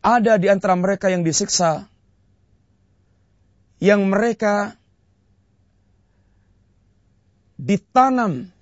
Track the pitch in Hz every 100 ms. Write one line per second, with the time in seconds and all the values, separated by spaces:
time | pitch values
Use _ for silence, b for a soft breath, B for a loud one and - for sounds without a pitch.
0 | 202 240 220 214 190 196 190 180 185 196
1 | 196 185 165 151 202 - 175 151 - _
2 | _ _ _ _ _ _ _ _ _ _
3 | _ _ _ _ _ _ _ _ 185 208
4 | 196 196 233 220 208 202 208 - _ _
5 | _ _ _ _ _ _ _ _ _ _
6 | _ _ _ _ _ _ _ _ _ _
7 | _ _ _ _ _ - 131 196 _ 254
8 | 262 254 220 131 180 _